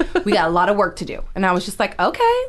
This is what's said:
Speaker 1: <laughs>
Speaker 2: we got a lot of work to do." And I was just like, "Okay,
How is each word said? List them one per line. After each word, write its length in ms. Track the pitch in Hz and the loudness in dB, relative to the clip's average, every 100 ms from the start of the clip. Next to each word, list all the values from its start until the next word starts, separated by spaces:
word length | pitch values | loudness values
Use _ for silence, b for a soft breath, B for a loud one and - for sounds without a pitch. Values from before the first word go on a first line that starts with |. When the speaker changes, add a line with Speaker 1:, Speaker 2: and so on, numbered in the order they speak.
| - | -2
Speaker 1:
<laughs> 140 | 359 359 | -2 0
Speaker 2:
we 80 | |
got 160 | 208 226 | 2 2
a 20 | |
lot 160 | 226 185 | 2 2
of 80 | 208 | 2
work 220 | 196 - | 0 -2
to 80 | 175 | -8
do." 180 | - - - | -8 -8 -2
And 100 | 190 | 0
I 80 | |
was 100 | 180 | 0
just 160 | 180 - | -2 -4
like, 180 | 202 - | -4 0
"Okay, 360 | 180 - 466 494 | -2 2 2 2